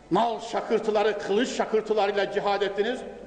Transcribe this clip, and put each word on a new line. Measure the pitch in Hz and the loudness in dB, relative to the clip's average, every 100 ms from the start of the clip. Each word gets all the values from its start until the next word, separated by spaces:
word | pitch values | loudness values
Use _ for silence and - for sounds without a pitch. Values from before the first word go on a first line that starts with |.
| - | -2
nal | 175 233 214 | 2 2 0
şakırtıları, | - 208 - 220 - 208 214 208 | -6 -6 0 0 2 2 2 0
kılıç | - 202 254 | 0 0 0
şakırtılarıyla | - 208 220 214 214 202 202 190 | 0 0 0 2 2 2 2 0
cihad | 196 190 196 | 0 0 0
ettiniz? | 190 196 208 254 - - | 0 0 -2 -2 -8 -14